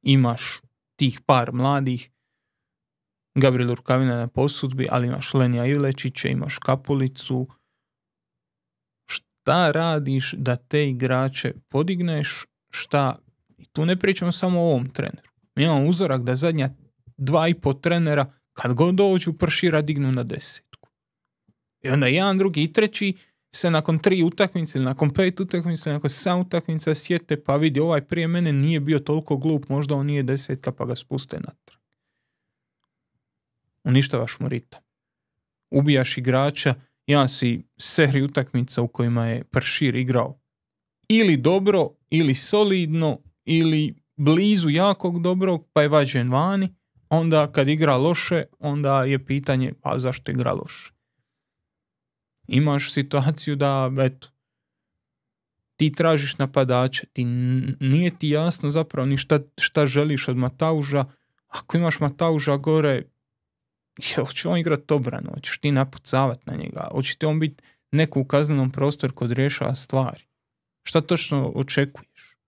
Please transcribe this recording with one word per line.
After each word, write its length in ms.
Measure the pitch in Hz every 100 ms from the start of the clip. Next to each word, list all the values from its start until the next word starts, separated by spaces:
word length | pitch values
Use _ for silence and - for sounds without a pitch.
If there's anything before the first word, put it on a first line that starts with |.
imaš 600 | 139 135 123 117 - - _ _ _ -
tih 260 | 135 -
par 300 | - 131 120
mladih, 580 | 123 131 139 135 123 - _ _ _ _ _ _ _ _ _ _ _ _ 135
Gabriel 380 | 135 123 123
Rukavina 440 | 120 - 127 131 120
na 100 | 120
posudbi, 600 | - 143 - 139 131 127
ali 160 | 123 123
imaš 260 | 139 -
Lenija 320 | 139 123 120 123
Ivlečića, 640 | 143 139 135 135 - 135
imaš 300 | 131 147 -
Kapulicu. 880 | - 135 - 139 131 131 - 127 131 _ _ _ _ _ _ _ _ _ _ _ _ _ _ _ _
Šta 640 | - _ _ - 165 165
radiš 640 | 151 165 156 135 135 131
da 220 | - 127 123
te 340 | _ 147 143
igrače 640 | 127 127 127 135 135 127 - _
podigneš, 760 | 139 170 185 175 156 147 - - _ _
šta, 460 | - - 147 135 - _ _ _ _
i 80 | -
tu 200 | - 165
ne 100 | 185
pričamo 360 | 196 185 175
samo 280 | 170 185 180
o 40 |
ovom 260 | 170 131 131
treneru. 400 | - - - _ _ _ -
Mi 80 |
imamo 240 | 156 143 143
uzorak 340 | 180 185 131
da 140 | 120 127
zadnja 340 | 165 160 135 - _ _ - -
dva 300 | 135 160 160
i 60 |
po 200 | 170 -
trenera, 600 | 135 170 170 165 143 139 _ _
kad 200 | - -
god 220 | 123 170 185
dođu, 380 | 202 185 -
Pršira 480 | 151 175 - 175 156
dignu 300 | 151 147 135
na 120 | 127
desetku. 680 | 120 143 - - _ - _ _ _ _ _ _ _ _ _ _
I 80 | 131
onda 180 | 139 127
jedan, 300 | 151 196 190
drugi 260 | 190 151
i 100 | 156
treći 400 | 185 214 - 202 185 _ _ _
se 200 | - 175
nakon 280 | 160 156 160
tri 240 | 202 190
utakmice, 540 | 170 - 196 180 156 135
ili 80 | 127
nakon 240 | 135 151
pet 300 | 143 185 185
utakmica, 500 | 190 175 170 160 160
ili 60 | 147
nakon 140 | 143
sedam 300 | - 190 180
utakmica 560 | 180 175 165 160 156 156
sjete, 480 | - 175 - 147
pa 120 | - 143
vidi, 240 | 156 139
ovaj 220 | 160 156
prije 260 | 139 170 165
mene 260 | 175 170
nije 260 | 139 147 160
bio 200 | 143 151
toliko 380 | 143 151 156 143
glup, 320 | 156 151 143
možda 260 | 139 143 143
on 100 | 143
nije 180 | 147
desetka, 480 | 131 135 - 131 -
pa 140 | - 127
ga 100 | 123
spuste 400 | - 135 135 -
natrag. 420 | - _ _ _ _ _ _ _ _ _ _ _ _ _ _ _ _ _ _ _ _ _ _ _
Uništavaš 560 | - 127 135 123 117 -
mu 80 | 131
ritam. 340 | 120 _ - _ _ _ _ _ _ _ _ _
Ubijaš 460 | 139 147 139 127 -
igrača, 560 | 127 127 143 147 139 123 _ _ -
ja 200 | 143 135
si 360 | - 123 120 - _
seriju 480 | - - 147 135 139
utakmica 560 | 139 131 123 127 -
u 60 | 120
kojima 400 | - 120 120 113
je 160 | 120
Pršir 520 | - 135 - - 143 117
igrao 440 | 127 127 135 - _ _ _ _ _ _ _
ili 300 | 220 208 147
dobro, 520 | 131 190 196 196 151 _ _
ili 260 | 156 156 127
solidno, 840 | - 208 208 190 165 160 160 127 - _ -
ili 480 | 165 160 156 151 - _ -
blizu 520 | 143 160 208 208 165
jakog 520 | 151 196 190 180 170
dobrog, 460 | 175 185 190 170 -
pa 80 | -
je 60 | 147
vađen 440 | 151 135 135 123
vani, 440 | 131 175 196 190 - _ _ _
onda 420 | 160 165 156 147
kad 160 | 151 135
igra 300 | 151 156 127
loše, 460 | 151 170 - 170 - _
onda 440 | 151 143 143 139
je 220 | 131 139 135
pitanje, 480 | 139 139 131 131 -
pa 180 | - 131
zašto 320 | 127 127 -
igra 220 | 131 123
loše? 380 | - - - - _ _ _ _ _ _ _ _ _ _ _ _ _ _ _ -
Imaš 440 | 127 151 143 -
situaciju 600 | - 139 143 135 156 - 143
da, 360 | 139 135 131 135
eto, 280 | 131 131 - _ _ _ _ _ _ _ _ _ _ _ _ _ _ _
ti 160 | 151
tražiš 460 | 151 165 156 139 -
napadača, 680 | 135 139 131 123 131 131 -
ti 80 | -
n-, 540 | 120 123 127 127 139 135
nije 320 | 131 147 180
ti 180 | 175 156
jasno 420 | 147 165 - 143
zapravo 340 | 151 156 - 131
ni 120 | 135
šta, 220 | - 151 135 -
šta 300 | - - 143
želiš 400 | 131 151 139 -
od 100 | 127
Matauža. 680 | 127 - 160 160 139 143 131 _ _ _ _
Ako 300 | - - 170
imaš 220 | 170 -
Matauža 580 | 147 139 170 160 139 139
gore, 460 | 143 156 147 131 - _ _ _ _ _ _ _ _ -
je, 180 | - -
hoće 320 | 135 - 170
on 80 | 175
igrat 340 | 170 143 -
obranu, 380 | 147 123 - -
hoćeš 260 | - - -
ti 120 | 147
napucavat 760 | 139 135 - - 135 135 120 -
na 100 | -
njega, 320 | - - -
hoće 260 | - 135 -
ti 80 | 156
on 140 | 156
bit 220 | 156 - _ _ _
neko 280 | 143 156 139
u 60 | 135
kaznenom 460 | 143 151 143 131
prostoru 420 | 127 135 147 127
kod 180 | - 120
rješava 440 | 120 139 - - 127
stvari. 480 | - 135 131 - _ _ _ _ _ _
Šta 180 | - 165
točno 500 | 156 170 - 139 135 -
očekuješ? 800 | 135 - 139 - - _ - _